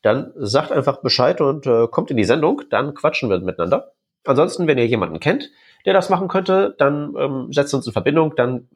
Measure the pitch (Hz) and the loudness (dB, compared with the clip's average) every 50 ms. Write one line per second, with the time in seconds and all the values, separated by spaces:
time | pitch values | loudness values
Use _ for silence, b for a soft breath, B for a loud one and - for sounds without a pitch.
0 | _ 107 110 135 - - - - 135 101 107 139 156 - - 151 127 143 120 - | _ 2 0 0 -2 -8 -12 -10 -6 0 0 0 0 2 -2 0 0 0 -2 -2
1 | - 127 - - 127 123 - - 151 139 139 151 - 135 120 113 117 117 - - | -2 -2 2 2 2 2 2 2 0 0 0 -2 0 2 2 2 2 2 0 -2
2 | - - 143 113 101 90 123 165 151 - 285 285 - _ - 107 131 147 143 - | -2 0 0 0 4 4 2 2 4 0 0 -2 -4 _ -2 -2 -2 -2 -8 -2
3 | - 147 - - - 113 95 90 92 92 - - 85 87 131 240 - - _ _ | -2 -2 -2 0 -2 0 0 0 -2 -4 -4 -4 -2 0 0 -2 -2 -8 _ _
4 | _ _ _ _ _ 185 131 131 160 185 - - 175 156 143 127 117 113 120 110 | _ _ _ _ _ 0 2 2 2 0 0 -2 0 2 2 2 2 2 2 0
5 | 95 85 80 80 - 151 202 285 - b b b b b b b b 190 190 190 | -2 -4 -6 -4 -2 -2 -2 -2 -4 b b b b b b b b 2 2 2
6 | 185 185 185 175 190 175 - 190 185 185 190 190 196 - - - 143 139 143 147 | 2 2 0 -2 -2 -2 -2 -2 0 2 2 2 2 0 0 0 0 0 2 -2
7 | 147 147 - - - 139 139 131 127 - 135 143 139 143 - 135 120 120 104 - | -6 -8 -6 -4 -4 -4 -4 -6 -8 -4 -2 -2 -2 0 -2 -4 -4 -4 -6 -2
8 | 90 - 147 165 160 156 147 - 123 120 127 123 - _ _ | -2 0 2 2 0 0 0 0 0 0 -2 -6 -10 _ _